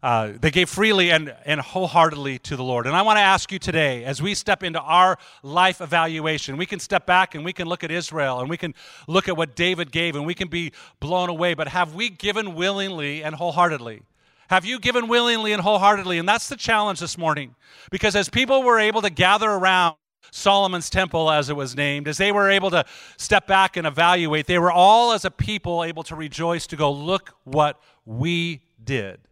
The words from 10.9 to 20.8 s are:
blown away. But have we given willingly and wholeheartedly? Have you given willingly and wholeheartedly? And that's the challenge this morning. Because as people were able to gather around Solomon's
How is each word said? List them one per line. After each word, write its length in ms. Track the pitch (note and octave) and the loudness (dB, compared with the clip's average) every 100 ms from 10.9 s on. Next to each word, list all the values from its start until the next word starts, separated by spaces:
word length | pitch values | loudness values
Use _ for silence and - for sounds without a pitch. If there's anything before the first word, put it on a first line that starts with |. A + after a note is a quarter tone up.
| _ | _
blown 300 | C#3+ F3+ F3+ | -4 -2 -2
away. 240 | E3 F3 | -2 -2
But 140 | D#3 D3 | -2 -4
have 260 | F3+ F3 | -2 -2
we 160 | D#3+ A#3 | -4 -8
given 440 | F3+ G3 G#3 G#3 E3 | -6 -4 -4 -4 -4
willingly 680 | F#3 G3 G3 F3 C#3+ D3 | -4 -2 -6 -6 -6 -6
and 140 | D3+ D#3 | -8 -6
wholeheartedly? 640 | F3 D#3 F3 D3+ A#2 G#2+ _ _ _ _ _ | -4 2 2 0 -8 -14 _ _ _ _ _
Have 160 | F#3 F3+ | -2 0
you 120 | B3+ | -4
given 300 | A3+ B3 A#3 | -2 -2 0
willingly 460 | A#3+ A#3+ A#3 G#3+ | 0 2 0 0
and 80 | G#3 | -2
wholeheartedly? 560 | F#3 G#3 G3 G#3 F#3 E3+ | 2 4 4 2 0 -2
And 100 | F3 | 0
that's 220 | A3 - | 0 -2
the 60 | C4 | -10
challenge 440 | - A3 G#3 F3 | 0 0 0 -4
this 160 | E3+ - | -8 -4
morning. 380 | E3 D3 C3 A#2+ _ - - | -2 -2 -6 _ _ -20 -12
Because 240 | F#3+ G#3+ | -2 0
as 140 | G3+ F#3+ | 0 0
people 340 | A#3 B3+ C4+ | 0 2 4
were 160 | B3 A3+ | 4 4
able 220 | G#3+ A3 | 4 0
to 80 | G3+ | -2
gather 420 | D3+ F3+ G#3 G#3+ | 2 4 4 2
around 460 | G3+ F#3 F#3 F3 D#3 _ _ _ | 2 4 4 2 0 _ _ _
Solomon's 600 | - G3 G3 G3 F3+ | -2 2 4 2 -2